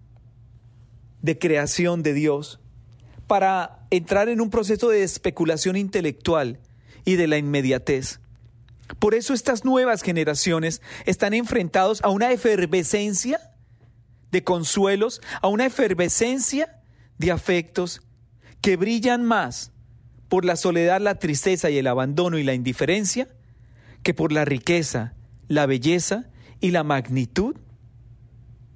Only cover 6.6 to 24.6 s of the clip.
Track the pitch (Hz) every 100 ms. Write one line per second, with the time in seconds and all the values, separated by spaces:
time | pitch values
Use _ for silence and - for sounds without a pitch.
6.6 | - - - - 185 180 160 151 147 143
7.6 | 131 127 - 131 131 - - - - -
8.6 | - - - - 208 226 - 254 - 233
9.6 | 262 262 254 214 - 165 151 147 185 165
10.6 | 160 - - - - 180 202 220 233 -
11.6 | 170 185 190 214 208 196 247 247 240 202
12.6 | 170 180 165 208 208 190 247 320 - _
13.6 | - - - _ _ _ - 185 - 175
14.6 | 151 208 196 196 226 - - - 196 208
15.6 | 254 269 220 175 170 - 226 269 254 269
16.6 | 320 - _ _ - - 165 170 - 175
17.6 | 160 - 175 - - _ _ _ - -
18.6 | 202 180 208 233 247 240 233 214 131 -
19.6 | - - - - - - - 185 180 165
20.6 | 185 170 170 190 208 190 160 143 190 185
21.6 | 165 143 135 123 135 147 180 160 135 127
22.6 | 123 123 143 202 196 240 262 - - -
23.6 | - - - - - 165 156 151 139 131